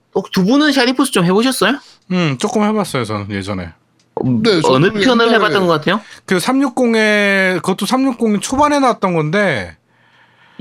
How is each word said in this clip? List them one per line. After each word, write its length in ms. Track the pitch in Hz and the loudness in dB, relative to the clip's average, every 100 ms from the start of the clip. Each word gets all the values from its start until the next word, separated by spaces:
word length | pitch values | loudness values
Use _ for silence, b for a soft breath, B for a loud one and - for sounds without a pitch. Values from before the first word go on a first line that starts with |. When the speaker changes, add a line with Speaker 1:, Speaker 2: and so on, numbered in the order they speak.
| _ | _
Speaker 1:
혹-, 160 | 190 190 | -6 -4
두 140 | - 185 | 0 2
분은 260 | 277 302 | 2 2
샤이닝 240 | 277 247 262 | 2 0 0
포스 160 | 254 | -2
좀 140 | 208 175 | 0 2
해보셨어요? 540 | 190 240 254 190 285 B B - | 2 0 0 0 -2 B B -6
Speaker 2:
음, 260 | 180 165 127 | -2 0 -2
조금 240 | 208 214 | -2 0
해봤어요, 420 | 208 214 185 135 110 | 0 0 -2 -4 -4
저는 260 | 107 101 | -6 -6
예전에. 420 | 101 95 98 85 - _ _ _ | -6 -6 -8 -10 -14 _ _ _
Speaker 1:
어, 100 | - 131 120 | -6 -2 0
Speaker 3:
네, 180 | 110 180 | 2 2
저도 140 | - 131 | 2 4
Speaker 1:
어느 160 | 175 | 2
편을 100 | 214 196 233 233 | 2 2 2 2
Speaker 3:
옛날에 80 | |
Speaker 1:
해봤던 320 | 233 208 202 180 | 2 2 0 0
것 80 | |
같아요? 260 | 160 147 202 B B - | 0 0 -4 B B -4
Speaker 2:
그 120 | 185 | -2
삼육공에, 1160 | 202 269 277 - 247 226 214 208 202 196 190 180 | 0 0 0 0 0 2 2 2 2 2 0 0
그것도 320 | - 190 196 | -2 -4 -2
삼육공 520 | 254 269 240 226 208 | 0 0 0 -2 -2
초반에 380 | - 269 294 294 | -2 0 2 2
나왔던 360 | 262 220 196 165 | 0 0 0 0
건데, 600 | 151 190 202 131 90 80 _ b b b b b b - | 0 0 0 -2 -6 -14 _ b b b b b b -2